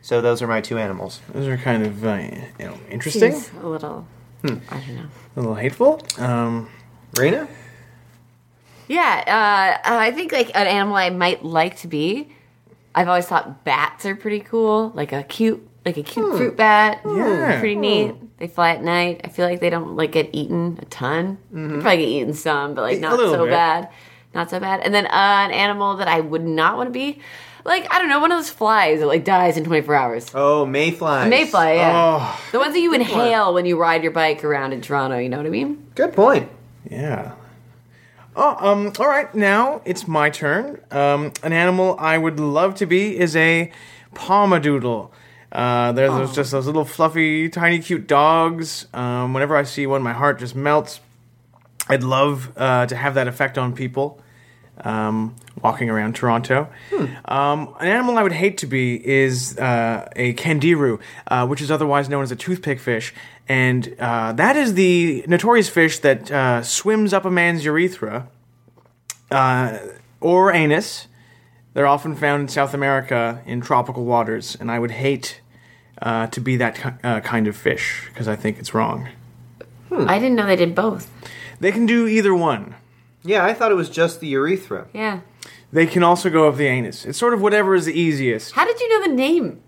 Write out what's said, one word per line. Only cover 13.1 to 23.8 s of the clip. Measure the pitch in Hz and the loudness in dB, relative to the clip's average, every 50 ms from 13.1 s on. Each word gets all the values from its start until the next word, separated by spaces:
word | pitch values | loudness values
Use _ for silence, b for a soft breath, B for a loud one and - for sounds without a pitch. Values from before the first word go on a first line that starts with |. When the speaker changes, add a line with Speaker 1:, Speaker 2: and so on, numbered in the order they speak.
| 180 180 175 175 | 2 0 0 0
Speaker 3:
thought | - 165 - - 139 - _ | -2 -2 -2 -2 -14 -10 _
bats | 160 135 139 147 - - - - | -2 0 0 0 -4 -6 -8 -8
are | 202 196 | -8 -8
pretty | 208 - 214 208 208 | -6 -6 -6 -6 -6
cool. | 202 - - 226 226 220 214 214 220 220 226 | -6 -4 -2 0 2 2 2 2 0 -2 -4
Like | 151 147 147 | -6 -6 -6
a | - 143 143 | -6 -8 -8
cute, | - - - 226 220 220 - - - _ _ _ | -8 -4 0 0 0 0 -2 -8 -20 _ _ _
like | 180 165 156 | -6 -6 -6
a | 147 | -8
cute | - - - 440 403 | -8 -4 -2 -2 0
Speaker 1:
Hmm. | 311 185 | 0 0
Speaker 3:
fruit | 254 240 - | -2 -2 0
bat. | - 226 214 208 208 214 214 208 - - | 2 4 6 6 6 6 4 2 -2 -6
Speaker 2:
Yeah. | 415 415 196 214 220 202 170 - 285 185 - | -4 -2 0 0 0 0 0 0 0 0 0
Speaker 3:
Pretty | 220 214 208 | 0 -2 0
neat. | 208 208 - 208 208 214 214 | 0 0 0 2 2 0 -2
Speaker 1:
Hmm. | - - - - _ _ | -4 -10 -18 -20 _ _
Speaker 3:
They | 170 170 | -14 -10
fly | - - 170 170 | -2 0 2 2
at | 165 139 117 | 2 0 -2
night. | 170 175 175 175 175 170 165 - | -2 0 0 0 -2 -4 -6 -10
I | 165 | -14
feel | - - 175 | -4 -2 -2
like | 175 175 175 | -2 0 0
they | 175 175 | 0 0
don't, | 170 170 165 170 170 | 0 -2 -6 -6 -4
like, | - 160 151 156 | -4 -4 0 0
get | 165 151 156 | 0 0 0
eaten | - 151 147 - - 170 170 175 170 165 | -4 -6 -4 -2 -2 -2 -2 -2 -6 -8
a | - | -12
ton. | - - - 127 127 147 165 175 190 196 196 - _ 214 | -16 -12 -8 -4 -4 -2 -2 -2 -4 -6 -10 -14 _ -12
Speaker 1:
Mm-hmm. | 160 156 151 156 | -10 -8 -6 -6
Speaker 3:
They | 147 | -2
probably | 156 233 185 165 | 2 2 2 2
get | 156 120 | 2 0
eaten | 120 147 123 110 151 | -2 -2 -4 -4 -6
some, | - - 160 151 147 143 147 147 | -6 -4 -2 -2 -2 -2 -4 -4
but, | 131 | -4
like, | 110 117 127 - | -2 -2 -2 -2
Speaker 2:
A | |
Speaker 3:
not | 160 160 220 247 | -2 0 2 2
Speaker 2:
little | 240 190 156 | 2 2 2
Speaker 3:
so | 170 170 | 2 2
Speaker 2:
bit. | 165 | 2
Speaker 3:
bad. | 175 170 170 165 160 170 | 4 4 4 2 2 -2